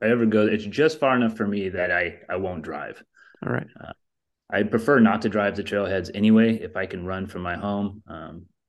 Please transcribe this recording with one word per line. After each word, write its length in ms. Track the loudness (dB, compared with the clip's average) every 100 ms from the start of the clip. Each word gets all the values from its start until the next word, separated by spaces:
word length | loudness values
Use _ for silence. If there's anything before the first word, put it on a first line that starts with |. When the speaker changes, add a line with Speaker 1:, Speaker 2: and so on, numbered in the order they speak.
Speaker 1:
I 40 | 0
ever 200 | 2 4
go, 200 | 4 4
it's 180 | 0
just 360 | -2 0 0 2
far 160 | 2 2
enough 200 | 2 0
for 100 | -4
me 240 | -2 -4
that 200 | -2 -2
I, 280 | 0 -2 -6 -8
I 80 | -6
won't 260 | -6 -6
drive. 400 | -10 -10 -10 -14 -20 _ -20 -10
Speaker 2:
All 80 | -4
right. 140 | -4 -6 -14
Speaker 1:
Uh, 120 | -20 -20 _ _ _ _ -4
I 120 | 0
prefer 360 | 0 0 4 6
not 220 | 6 4
to 80 | 0
drive 260 | 0 0 -2
the 80 |
trailheads 460 | -4 -2 -2 -2 -4
anyway. 440 | 0 4 6 6 2
If 180 | -4 -6
I 80 |
can 220 | -6 -6 -6
run 200 | -6 -6
from 140 | -8
my 160 | -6 -6
home, 460 | -4 -4 -4 -8 -16
um, 380 | -16 -14 -18 -20 _